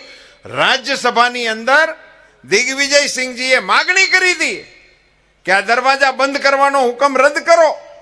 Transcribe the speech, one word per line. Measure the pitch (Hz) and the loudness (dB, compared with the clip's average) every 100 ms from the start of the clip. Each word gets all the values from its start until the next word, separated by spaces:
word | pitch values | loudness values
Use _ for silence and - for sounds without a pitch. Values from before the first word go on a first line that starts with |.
| - - - _ | -18 -20 -20 _
રાજ્યસભાની | 98 127 180 262 240 269 247 220 240 247 233 | -10 -2 0 -2 -4 -4 -2 0 0 -2 -6
અંદર | 220 233 285 320 311 - _ _ _ | -6 0 2 2 -4 -18 _ _ _
દિગ્વિજયસિંહજીએ | 123 196 254 269 277 285 277 254 254 240 254 254 | -2 0 0 -2 0 0 0 -4 -8 -6 -2 0
માગણી | 190 240 320 370 370 | 2 0 2 0 2
કરી | 370 370 | 2 2
હતી | 330 294 180 - - _ _ _ _ _ _ | 0 -4 -6 -12 -20 _ _ _ _ _ _
કે | 170 | -2
આ | 190 | 0
દરવાજા | 196 247 262 269 277 | 2 0 2 2 0
બંધ | 254 277 277 | 0 -2 0
કરવાનો | 277 277 277 277 | 0 2 2 2
હુકમ | 247 240 277 262 | 0 0 0 2
રદ | 285 311 | 2 0
કરો | 330 339 311 - - - | 2 4 4 0 -12 -20